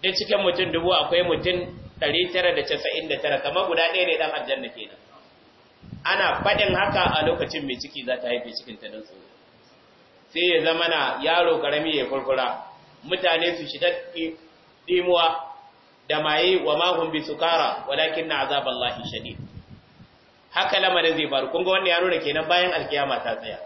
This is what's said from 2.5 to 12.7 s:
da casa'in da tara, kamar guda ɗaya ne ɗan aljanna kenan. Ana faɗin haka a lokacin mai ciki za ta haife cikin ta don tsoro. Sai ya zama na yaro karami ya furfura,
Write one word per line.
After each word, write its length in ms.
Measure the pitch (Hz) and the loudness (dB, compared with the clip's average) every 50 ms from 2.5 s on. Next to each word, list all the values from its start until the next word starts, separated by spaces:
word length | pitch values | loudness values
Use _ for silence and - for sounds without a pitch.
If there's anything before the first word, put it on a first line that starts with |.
| 165 | 2
da 60 | 147 143 | 2 0
casa'in 460 | - 160 147 151 151 - 160 160 156 | -2 -2 -2 -2 -4 -4 -4 -4 -4
da 80 | 143 - | -4 -2
tara, 220 | - 147 139 135 | 0 0 0 0
kamar 240 | - 143 156 180 208 | -2 -2 0 0 0
guda 220 | - 170 165 165 170 170 | 0 2 2 2 2 2
ɗaya 120 | 185 180 | 0 0
ne 80 | 170 165 151 | 2 2 0
ɗan 120 | 160 151 151 | 0 -2 -2
aljanna 320 | 151 - 131 135 135 - 110 | -4 -2 -4 -4 -4 -4 -10
kenan. 300 | - 110 107 101 - - - - - - - - _ _ _ _ _ _ _ _ _ _ - - - - - | -12 -14 -16 -18 -18 -20 -20 -20 -20 -20 -20 -20 _ _ _ _ _ _ _ _ _ _ -20 -18 -18 -6 -2
Ana 380 | 160 190 202 196 170 139 - - | 0 2 2 2 0 0 0 2
faɗin 300 | 202 208 202 214 196 185 | 0 2 2 2 2 2
haka 240 | 175 196 208 - 196 180 170 147 | 2 0 2 2 2 2 2 2
a 80 | 156 156 | 2 2
lokacin 380 | 160 160 - 165 139 - 156 143 | 2 0 0 -2 -4 -4 -6 -6
mai 120 | 135 127 120 | -6 -6 -8
ciki 240 | - - - 143 127 | -10 -12 -12 -10 -4
za 120 | 120 127 123 | -4 -4 -4
ta 80 | 123 120 | -2 -4
haife 240 | 123 120 120 120 110 | -4 -4 -4 -8 -12
cikin 240 | - - - 110 104 | -12 -12 -12 -18 -16
ta 100 | - 104 104 | -14 -14 -14
don 80 | 110 107 | -14 -16
tsoro. 220 | - 92 95 92 - - _ _ _ _ _ _ _ _ _ _ _ _ _ _ _ _ _ _ _ | -16 -20 -20 -20 -20 -20 _ _ _ _ _ _ _ _ _ _ _ _ _ _ _ _ _ _ _
Sai 160 | - 165 175 | -2 0 2
ya 200 | 180 175 160 156 | 4 4 4 4
zama 240 | 160 165 165 170 170 | 2 2 2 0 0
na 280 | 165 156 139 127 120 127 139 | 2 0 0 0 -2 -2 0
yaro 320 | 156 165 170 175 165 165 160 | 2 4 4 4 4 2 2
karami 380 | - 143 147 151 156 160 156 | 0 0 0 0 0 0 0
ya 80 | 143 127 | 0 -2
furfura, 580 | 117 135 135 127 131 135 131 127 120 120 - - - | 0 -2 -4 0 0 0 0 2 -2 -4 -6 -10 -16